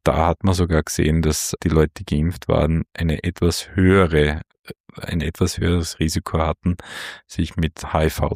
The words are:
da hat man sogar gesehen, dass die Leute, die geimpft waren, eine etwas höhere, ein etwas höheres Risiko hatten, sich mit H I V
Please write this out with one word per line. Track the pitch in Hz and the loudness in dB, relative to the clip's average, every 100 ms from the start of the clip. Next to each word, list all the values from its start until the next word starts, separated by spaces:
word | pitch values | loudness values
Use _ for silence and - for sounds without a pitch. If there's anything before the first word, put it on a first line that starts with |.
da | - 73 82 | 2 2 2
hat | 82 | 2
man | 95 | 0
sogar | 90 85 78 | 2 2 2
gesehen, | - - 78 80 | 0 0 2 2
dass | 78 76 - - | 2 0 -4 -4
die | 87 | 0
Leute, | 80 76 - | 2 2 0
die | - | -4
geimpft | 73 82 - - | -2 -2 -4 -2
waren, | 80 76 82 - | 0 2 0 -4
eine | - 82 76 | -4 -2 -2
etwas | 87 - 87 - - | -4 0 -2 -2 -4
höhere, | 98 92 98 87 80 73 76 - _ - - _ | 2 4 6 4 4 2 0 -10 _ -20 -20 _
ein | - - 85 | -14 -6 -4
etwas | 82 - 90 - | -4 -2 -2 0
höheres | 85 87 82 - | 0 0 -2 -4
Risiko | 80 82 - 82 | -2 -2 -4 -2
hatten, | 80 78 92 87 - - - - - | -2 -2 -2 -4 -8 -16 -14 -16 -12
sich | - 80 - | -6 -4 -2
mit | 80 - - | -4 -4 -4
H | 85 | 0
I | 78 | 0
V | - - | 0 -4